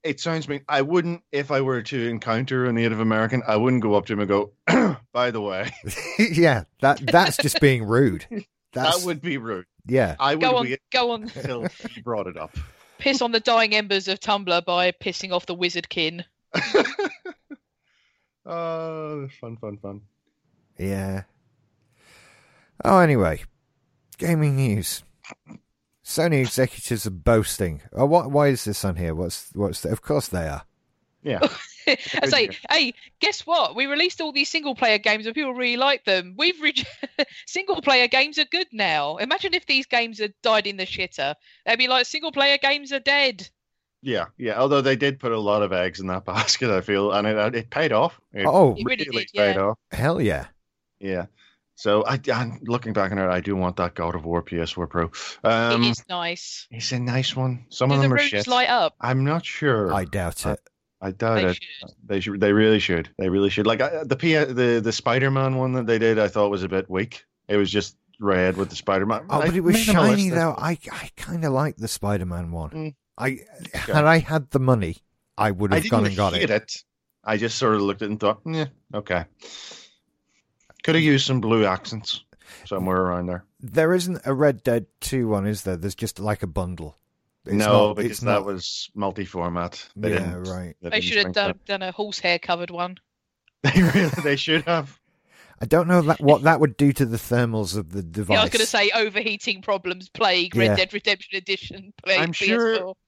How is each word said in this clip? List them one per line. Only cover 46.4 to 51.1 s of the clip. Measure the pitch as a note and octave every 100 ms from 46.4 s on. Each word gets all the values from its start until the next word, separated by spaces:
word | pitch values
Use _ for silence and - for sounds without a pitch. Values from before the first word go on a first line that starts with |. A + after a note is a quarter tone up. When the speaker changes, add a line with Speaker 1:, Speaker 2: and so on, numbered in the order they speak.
| A2+ - B2
Speaker 1:
I | F#2+
feel, | F2+ G2+ G2+
and | G2 G#2+
it, | A2 G#2 A#2
it | A#2
paid | - D#3
off. | A2 D#3+ - _
It | - G2
Speaker 2:
Oh. | F3+ D#3 F#2+
Speaker 3:
It | A3
really | B3+ -
Speaker 1:
really | A#2 G3
Speaker 3:
did, | -
Speaker 1:
paid | G2+ G2
Speaker 3:
yeah. |
Speaker 1:
off. | G2 A2 _
Speaker 2:
Hell | - B2+ C3+
yeah. | A2 D2+ - _ _ _ _ _
Speaker 1:
Yeah. | G2